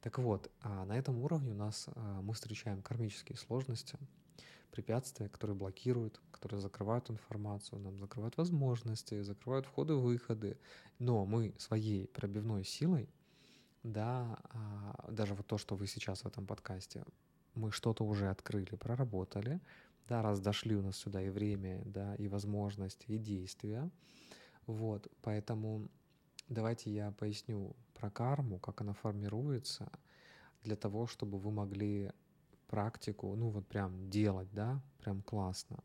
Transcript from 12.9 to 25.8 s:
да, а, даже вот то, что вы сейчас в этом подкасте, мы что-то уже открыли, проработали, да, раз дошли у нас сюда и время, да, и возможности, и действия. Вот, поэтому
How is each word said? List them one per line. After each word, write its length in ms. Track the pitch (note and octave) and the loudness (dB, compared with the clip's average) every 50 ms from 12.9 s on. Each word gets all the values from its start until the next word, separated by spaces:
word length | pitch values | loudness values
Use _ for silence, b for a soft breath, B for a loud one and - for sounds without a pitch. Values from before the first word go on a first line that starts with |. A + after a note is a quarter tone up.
| F#3 D3 G#2+ - - _ B B B B B B B B B B B B _ | 6 4 4 0 -8 _ B B B B B B B B B B B B _
да, 560 | A#2+ G#2+ G#2+ G#2+ A#2 B2 B2+ B2 A#2 A2+ - - - - | -4 0 0 2 2 2 0 0 -2 -4 -8 -10 -10 -8
а, 580 | A#2 G#2+ G#2 G#2 G2+ G2+ G2+ - - - - | -6 -6 -6 -6 -6 -6 -8 -8 -8 -8 -6
даже 240 | A2+ G#2 G#2+ G2+ G2+ | 0 0 2 2 2
вот 120 | G2 G2+ | -2 -2
то, 120 | - - G#2 | 0 0 -2
что 160 | - - G#2 | 0 -2 -2
вы 120 | F#2+ G2+ | -2 -2
сейчас 360 | F#2+ - - - - G2 F#2+ - | -4 -4 -4 -2 -2 -4 -4 -4
в 40 | G2+ | -6
этом 180 | - - G2 | -6 -6 -4
подкасте, 580 | F#2+ G#2 G2+ - - G2 F#2 F#2+ - - - - - - _ _ _ _ _ _ _ _ | -4 -6 -6 -4 -6 -6 -6 -6 -8 -10 -10 -10 -12 -16 _ _ _ _ _ _ _ _
мы 160 | - A2 A2 G#2+ | -2 -2 -2 -2
что-то 320 | - - A#2 A2+ - A2+ | 2 2 2 4 4 4
уже 260 | G#2+ G#2+ G2+ G2+ G2 | 2 4 4 4 4
открыли, 460 | F#2+ - - - - G#2 F#2+ F2+ - | 2 0 -2 -2 0 0 0 0 -4
проработали, 840 | - - G#2+ A#2 A#2+ C3+ A#2+ G#2 F#2 F#2 - - G2+ G2+ A#2 D3 F#3 B B B B B B B B - - | -6 -2 -2 2 2 2 2 2 0 -2 0 -2 -2 0 0 0 -2 B B B B B B B B -4 0
да, 140 | A#2+ A#2 A2 | 2 2 4
раз 180 | G#2+ G#2 G2 | 4 4 4
дошли 360 | F#2+ G2+ G#2 - - A#2 A2 | 4 2 2 2 2 2 2
у 60 | G2+ G2 | 4 2
нас 140 | G2 F#2+ | 0 -2
сюда 240 | - - G#2 G2 F#2+ | -4 -6 -4 -2 0
и 100 | F#2+ G2 | 0 0
время, 520 | F#2+ G2+ G#2 G#2 G#2 G2 G2 F#2 F#2 F#2 - | 0 2 2 2 2 2 0 -2 -4 -4 -6
да, 300 | G2+ G2+ G2 G2 G2+ G2+ | -4 -4 -4 -2 -2 -2
и 140 | G#2 G#2 G2+ | -2 -2 0
возможности, 760 | G2 G2+ G2+ G#2 G#2 G#2 G#2 G2+ G2+ G2+ G2 F#2+ - - - - | 0 0 0 0 2 2 2 0 0 0 -2 -4 -4 -8 -6 -2
и 100 | G#2+ A2 | -2 -2
действия. 720 | A2 G#2+ G2+ F#2+ F#2 F#2+ - - - G#2+ G#2+ A#2 C#3+ F3 - B B B B B B B B B B B B B B | 0 0 0 -2 -2 -4 -8 -6 -4 -2 -2 -2 -2 -4 -6 B B B B B B B B B B B B B B
Вот, 420 | - A2+ G#2+ A2+ A2+ G#2+ G2+ - - - _ | -4 -2 0 0 0 0 -2 -4 -8 -18 _
поэтому 680 | - - G#2+ G#2+ G#2 - A#2 G#2+ A2 A2 A2 G#2+ | -2 0 0 0 2 0 0 0 0 0 -2 -2